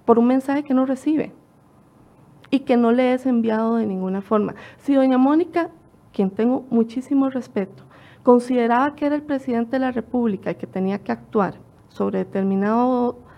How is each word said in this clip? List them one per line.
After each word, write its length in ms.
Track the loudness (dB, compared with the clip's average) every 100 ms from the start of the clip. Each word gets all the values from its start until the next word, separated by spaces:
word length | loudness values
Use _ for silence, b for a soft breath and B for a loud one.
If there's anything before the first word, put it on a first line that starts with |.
| 2
por 120 | 4
un 100 | 4
mensaje 360 | 2 0 -4
que 100 | -2
no 120 | 0 0
recibe 480 | -2 -2 -2 -4 -10 _ _ _ _ _ _ _ _ -20 -20 -4
y 120 | -2
que 160 | 2 2
no 160 | 4
le 200 | 2 2
es 120 | 0 0
enviado 500 | 0 0 0 0 0
de 100 | -2
ninguna 360 | -4 -4 -6
forma. 340 | -2 0 0 -6 B B
Si 160 | 0
doña 240 | 2 4 4
Mónica, 520 | 4 2 0 -2 -4 -8 _ _ _
quien 180 | -4 -2
tengo 340 | 0 0 -2 0
muchísimo 600 | 0 0 -4 -2 0 0
respeto, 540 | -2 -6 -6 -6 -10 -20 B B B
consideraba 720 | 4 4 4 0 2 2 0 -2
que 100 | -4
era 100 | -2
el 60 |
presidente 500 | -4 -6 -4 -4 -2
de 80 | -2
la 120 | -2
República 600 | -4 -4 -2 0 -2 -6
el 40 | -8
que 100 | -8
tenía 340 | -4 -4 -4
que 120 | -6
actuar 440 | -8 -4 -2 -2 -4 -18 _ _
sobre 300 | -6 -4 -4
determinado 1000 | -4 -4 -2 0 0 0 0 0 -2 -6 -14